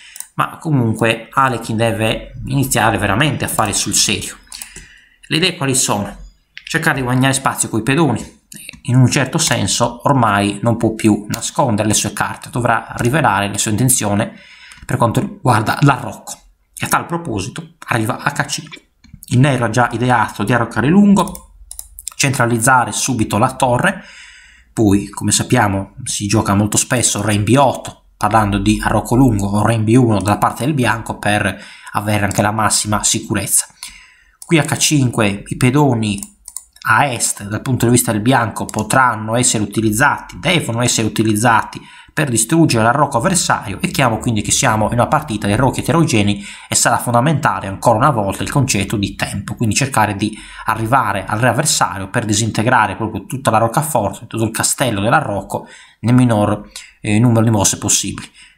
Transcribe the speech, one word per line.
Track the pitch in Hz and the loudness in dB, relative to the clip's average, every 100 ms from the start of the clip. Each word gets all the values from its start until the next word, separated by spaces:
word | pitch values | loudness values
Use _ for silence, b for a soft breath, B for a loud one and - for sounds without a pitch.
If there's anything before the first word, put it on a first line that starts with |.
| B B B - | B B B -6
ma | 143 - | -6 -6
comunque | 165 143 113 110 117 110 - | -2 0 2 0 -2 -2 -4
Alekhine | - 135 117 - 113 | 0 0 0 -4 -2
deve | 117 104 110 - - - 110 | -2 0 -2 -4 -8 -12 -4
iniziare | 135 131 120 110 107 | -2 0 2 0 2
veramente | 98 98 151 110 | 0 0 0 -2
a | 101 | -4
fare | - 107 | -2 -2
sul | 95 - | -2 -2
serio. | 95 - 95 - - B B B B B B B B - | 0 0 -2 -6 -14 B B B B B B B B -6
Le | 151 | -2
idee | 180 170 | -2 -2
quali | 135 | -2
sono? | 131 - 107 101 - - _ _ - | 0 0 -2 -4 -10 -18 _ _ -20
Cercare | - 156 160 135 | -6 -2 0 0
di | |
guadagnare | 123 127 135 | 0 2 2
spazio | 131 127 113 110 | 0 -2 -4 -4
coi | 113 | -2
pedoni. | 104 165 156 107 - - _ B B - - | 0 2 2 0 -6 -18 _ B B -12 0
In | 123 | 4
un | 123 | 4
certo | 147 127 160 | 4 0 0
senso | - 117 101 - 123 - | 0 0 0 0 -2 0
ormai | 135 139 113 101 101 101 | 0 2 2 2 0 0
non | 117 110 | -2 0
può | 110 | 0
più | 113 107 104 - | 2 2 2 0
nascondere | - - - 143 104 107 | -8 -6 -2 0 0 0
le | |
sue | 101 104 | 0 -2
carte, | 101 104 - 110 | -4 -6 -8 -8
dovrà | 120 120 113 - - | -2 0 0 -2 -4
rivelare | 117 151 127 98 101 | -2 0 2 2 0
le | 107 | -2
sue | - | -2
intenzioni | 104 131 131 107 101 117 B B B B B | 0 2 2 0 0 -2 B B B B B
per | - - | -6 0
quanto | 117 107 | 0 0
riguarda | - - 131 113 110 110 | -4 -2 0 0 0 2
l'arrocco. | 143 123 110 - - - _ _ _ - | 2 2 -2 -12 -14 -18 _ _ _ -10
E | - | -2
a | |
tal | 151 113 | -2 -2
proposito | 170 165 104 90 - - _ - | -6 -4 -6 -6 -10 -14 _ -4
arriva | 113 110 - | -2 -2 -4
H | - - - | -4 -4 -4
cinque. | - 156 - _ _ _ - - | -8 -10 -18 _ _ _ -20 -2
Il | 117 | 2
nero | 147 123 | 2 2
ha | 117 | 0
già | 113 120 | 0 0
ideato | 117 123 120 110 - | 0 0 2 0 -2
di | 107 | 0
arroccare | 120 113 - 120 | 0 0 0 2
lungo, | 190 202 196 196 - - - - - - - - - | 6 6 6 2 -6 -18 -20 -20 -20 -20 -18 -12 -2
centralizzare | 139 127 117 117 120 127 110 | 0 2 0 2 4 4 2
subito | 101 - 117 107 101 | -2 -2 -2 0 0
la | 123 | 0
torre, | - 131 120 175 B B B B B B B B | 0 0 2 0 B B B B B B B B
poi | - 107 98 101 | 0 2 2 0
come | - 104 | -6 0
sappiamo | 104 101 123 104 98 98 - | 0 2 2 2 0 -6 -12
si | - - 101 | -10 -6 0
gioca | 107 101 | 0 2
molto | 98 104 107 | 2 2 0
spesso | - 123 107 104 | 0 0 0 -2
re | 104 | 0
in | 104 | 0
B | 101 131 | 4 4
otto, | 135 - - - _ - | 4 0 -8 -16 _ -4
parlando | 104 107 104 104 | 2 2 2 2
di | 98 107 | 2 2
arrocco | 107 107 - | 0 -2 2
lungo | 120 135 101 98 | 4 4 2 0
o | 101 117 | 0 0
re | |
in | 113 | 0
B | 107 120 | 4 4
uno | 117 101 | 4 2
dalla | 92 101 | 0 0
parte | 117 - | 0 -2
del | 127 | -2
bianco | 147 117 113 - 110 | 0 0 -2 -6 -6
per | - 104 101 95 B B B | -2 0 0 -4 B B B
avere | 104 101 104 101 | -6 -2 0 0
anche | 104 | 0
la | 104 | 0
massima | 110 104 - 104 104 | 0 0 0 0 -2
sicurezza. | - 110 113 107 104 - - B B B B B B B | 0 -2 -2 -4 0 -2 -2 B B B B B B B
Qui | - 165 | 0 2
H | 143 - | 2 -2
cinque | - 151 123 113 104 98 - | 0 2 2 2 0 -2 -8
i | - | 0
pedoni | 123 135 143 113 107 98 - _ - - - _ - | 2 4 4 2 -2 -4 -8 _ -20 -18 -20 _ 0
a | 113 143 | 2 2
est | 117 - - | -2 -6 -6
dal | 101 - | -8 -6
punto | - 123 117 | -2 0 4
di | |
vista | 123 - | 2 2
del | 110 | 0
bianco | 110 131 113 - 101 | 2 2 0 -4 -6
potranno | 110 107 131 127 107 107 117 | -6 0 2 2 0 -2 0
essere | 127 113 | 0 0
utilizzati, | 104 - 110 107 143 120 - - | -2 -2 0 2 2 0 -6 -8
devono | - 180 - 117 | -2 0 0 0
essere | 120 - 110 | 0 0 0
utilizzati | - 110 104 120 110 - - B B B | 0 0 2 2 2 0 -8 B B B
per | - 143 | -4 -2
distruggere | 117 - 165 160 117 | 0 2 4 4 4
l'arrocco | 110 131 143 120 | 2 2 2 0
avversario. | 156 180 - 120 113 95 | 0 0 0 -2 -4 -6
È | - | -4
chiaro | - 131 107 | 0 0 0
quindi | - 107 | -2 -2
che | - | -2
siamo | - 135 110 104 | 0 2 2 0
in | |
una | 120 110 | 0 2
partita | 202 - 104 101 | 0 -2 -4 0
di | |
arrocchi | 107 131 - | 2 2 0
eterogenei | - 170 151 110 101 101 B B B | 0 2 4 2 2 -2 B B B
e | |
sarà | - 139 113 | 0 2 0
fondamentale | - 120 139 156 117 98 101 | 0 2 2 2 0 -2 -6
ancora | 98 - 110 | -2 2 4
una | 143 | 4
volta | 117 98 92 | 2 -2 -4
il | 95 | -2
concetto | 143 127 104 95 110 | 0 0 0 -2 -2
di | 98 - | -2 -4
tempo, | - 101 - | -6 -6 -8
quindi | - 113 | -4 -2
cercare | 98 131 - 104 | 0 0 2 0
di | 101 104 104 B B - | 0 -4 -6 B B -6
arrivare | 110 113 135 110 98 | -4 0 0 2 -4
al | 90 107 | -4 0
re | 123 | 2
avversario | 117 156 - 101 95 95 | 2 0 0 -2 -4 -6
per | - 104 | -4 -2
disintegrare | 101 113 101 110 123 104 92 | 0 -2 -2 2 2 2 -2
proprio | 110 - | -6 -8
tutta | - 127 123 | -10 -6 0
la | 110 | 2
roccaforte, | 113 - 151 120 98 - 113 | 2 0 -2 -2 -2 -6 -10
tutto | 113 | -4
il | 113 | -4
castello | - 113 - 131 101 | -2 -2 -2 -2 -2
dell'arrocco | 104 156 135 101 - - B B B B | 0 0 0 -6 -6 -10 B B B B
nel | 110 | 2
minor, | 123 123 110 104 104 B B B B | 4 6 4 2 -2 B B B B
eh, | - 107 | 0 2
numero | 120 113 | 4 4
di | 110 | 4
mosse | 107 95 - | 2 0 0
possibili. | - - 98 98 - B B | -2 -2 -2 -8 -14 B B